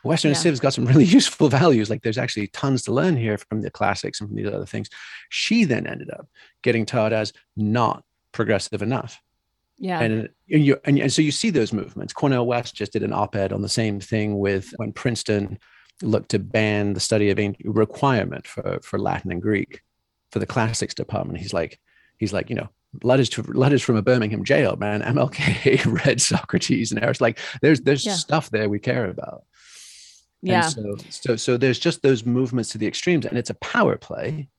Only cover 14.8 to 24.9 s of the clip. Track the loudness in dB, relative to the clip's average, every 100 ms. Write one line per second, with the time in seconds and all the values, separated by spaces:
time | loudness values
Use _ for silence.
14.8 | -10 -4 -4 -4 -2 -2 -2 -10 _ _
15.8 | _ _ -2 -2 0 -4 0 0 2 0
16.8 | 0 -2 0 2 2 2 -2 -4 -2 0
17.8 | 0 2 2 2 0 -8 -12 -8 -6 -6
18.8 | -6 -4 -2 -4 -6 -4 -2 -2 -2 -10
19.8 | _ _ _ _ _ -6 -2 -2 -2 -2
20.8 | -6 -8 -6 -6 -6 -8 -4 -4 -4 -10
21.8 | _ _ _ _ -4 -4 -4 -6 -8 _
22.8 | _ -4 2 2 2 -4 -4 2 4 4
23.8 | 2 2 2 2 0 -4 0 2 2 0
24.8 | -4